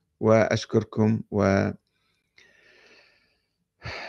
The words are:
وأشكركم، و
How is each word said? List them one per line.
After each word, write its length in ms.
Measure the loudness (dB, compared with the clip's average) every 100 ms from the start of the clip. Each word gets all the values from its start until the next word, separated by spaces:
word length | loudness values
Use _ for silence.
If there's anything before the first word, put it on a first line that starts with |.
| _ -4
وأشكركم، 1000 | 2 4 2 -2 -2 -2 -2 -2 0 0 -4
و 400 | -2 2 2 0 -6 _ _ _ _ _ _ _ _ _ _ _ -20 _ _ _ _ _ _ _ _ -16 -14